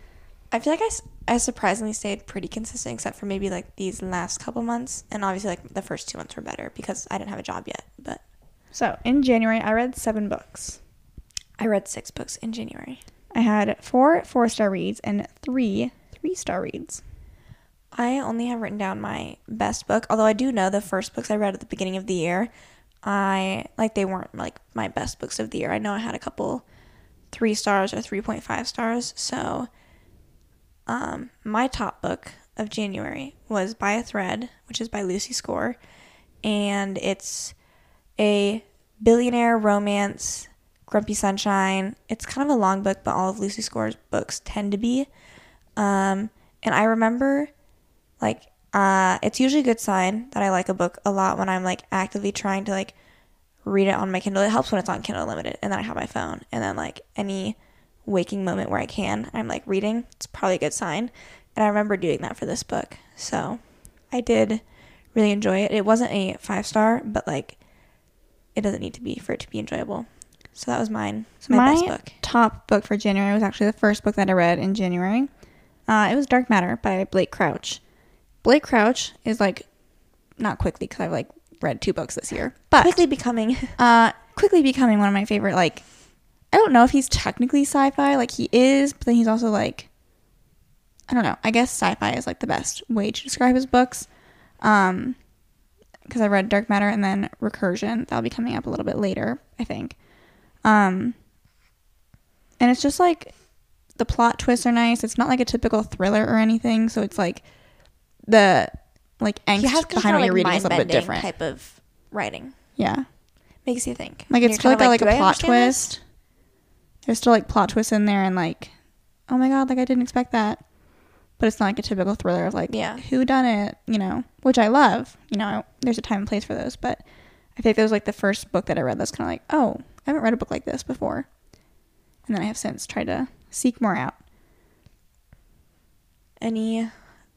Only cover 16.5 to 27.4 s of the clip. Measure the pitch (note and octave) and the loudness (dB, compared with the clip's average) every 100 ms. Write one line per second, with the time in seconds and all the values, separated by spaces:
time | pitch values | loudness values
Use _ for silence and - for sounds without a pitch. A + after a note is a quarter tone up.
16.5 | F#3 - - - - - - - - - | -6 -6 -10 -12 -16 -16 -20 -20 -20 -20
17.5 | - _ _ _ - A#3+ C4+ B3+ A3+ A#3+ | -20 _ _ _ -4 -2 -2 -2 -4 -4
18.5 | A#3 A3 G#3 F#3+ G3+ G#3 - - - - | -4 -6 -6 -6 -6 -8 -8 -10 -14 -14
19.5 | A3 G#3 - - G#3+ - A3 A3 G#3+ C4 | -4 -4 -4 -2 -2 0 2 2 2 0
20.5 | A3 F#3 G3+ G3+ F#3+ - - - G#3+ G3+ | 0 0 0 -2 -6 -6 -8 -4 -2 -2
21.5 | F#3+ - F3 F#3 F#3+ F#3+ F3+ E3 F3+ A#3 | -4 -10 -8 -6 -6 -4 -2 0 -2 -4
22.5 | - - _ _ _ G#3 G3+ G3 F#3+ F#3+ | -8 -20 _ _ _ -4 -2 0 0 -2
23.5 | F#3+ - - A3 G#3 F#3+ F#3 - - - | -4 -8 -4 -2 -2 -4 -6 -10 -10 -10
24.5 | - _ - - - - - - - A3 | -12 _ -8 -6 -6 -8 -10 -10 -8 -8
25.5 | - - G#3+ G#3+ G3+ A#3 A3+ - - - | -6 -4 -4 -4 -6 -6 -8 -10 -6 -6
26.5 | B3 - - - - _ _ _ - | -6 -10 -20 -20 -20 _ _ _ -4